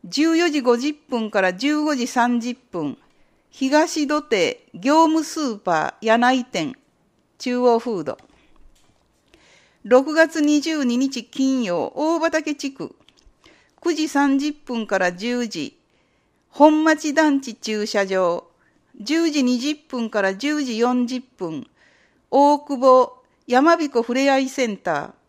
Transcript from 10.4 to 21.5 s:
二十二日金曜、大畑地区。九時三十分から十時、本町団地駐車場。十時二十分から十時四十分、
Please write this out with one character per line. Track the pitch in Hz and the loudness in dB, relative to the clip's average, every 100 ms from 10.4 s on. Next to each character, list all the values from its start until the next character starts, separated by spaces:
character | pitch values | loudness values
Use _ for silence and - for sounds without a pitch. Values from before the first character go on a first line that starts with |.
二 | 294 302 | 2 2
十 | 302 311 | 0 -2
二 | 254 240 | 0 0
日 | 269 269 | -2 -4
金 | 226 - 269 262 | -12 -2 0 0
曜、 | 220 175 123 | -2 -2 -4
大 | - 302 330 | -2 -2 0
畑 | 320 320 311 | 0 -2 -4
地 | 294 277 | -8 -10
区。 | 269 160 - _ _ _ _ _ _ _ _ | -10 -14 -14 _ _ _ _ _ _ _ _
九 | 339 | -4
時 | 311 302 | -2 -2
三 | 277 285 277 | 0 2 0
十 | 294 | -2
分 | 294 - 233 214 | -8 -8 -8 -4
か | 196 | -2
ら | 180 | -2
十 | 180 220 240 233 | -2 -6 -4 -4
時、 | 175 143 _ _ _ _ _ _ _ _ | -6 -10 _ _ _ _ _ _ _ _
本 | - 294 311 | 4 4 6
町 | 320 311 311 | 2 0 0
団 | 294 311 277 | 2 2 2
地 | 269 214 | -4 -12
駐 | - 214 | -6 -4
車 | 208 208 196 | -2 -2 0
場。 | 190 180 175 - _ _ _ _ - | 0 0 -2 -8 _ _ _ _ -18
十 | 208 320 339 | -4 0 0
時 | 294 | 0
二 | 247 247 | 0 0
十 | 269 | -2
分 | 302 _ 247 226 | -6 _ -8 -4
か | 214 | -2
ら | 190 196 | -2 -2
十 | 277 302 | -4 -4
時 | 269 220 | -4 -2
四 | 233 247 240 | 0 0 -2
十 | 254 | -6
分、 | - _ 175 | -10 _ -8